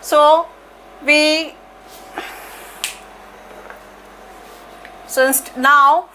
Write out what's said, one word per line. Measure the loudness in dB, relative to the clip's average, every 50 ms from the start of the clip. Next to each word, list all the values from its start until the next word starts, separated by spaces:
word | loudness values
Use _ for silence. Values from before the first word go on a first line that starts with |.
So | -8 -2 0 2 4 4 4 2 0 -4 -12 -20 -20 -20 -20 -20 -20 -20 -20 -10 -4
we, | 0 0 2 2 0 -2 -2 -6 -8 -14 -20 -20 -20 -20 -20 -20 -20 -20 -20 -20 -20 -18 -16 -16 -16 -18 -20 -20 -20 -20 -20 -20 -20 -16 -14 -14 -14 -14 -16 -20 -20 -20 -20 -20 -20 -20 -20 -20 -20 -20 -20 -20 -20 -20 -20 -20 -20 -20 -20 -20 -20 -20 -20 -20 -20 -20 -20 -20 -20 -20 -20 -20 -20 -20 -20 -20 -20 -20 -20 -20 -8
since | -4 -2 -2 0 -2 -4 -6 -10 -8
now | -2 0 2 4 4 4 4 2 0 -2 -6 -12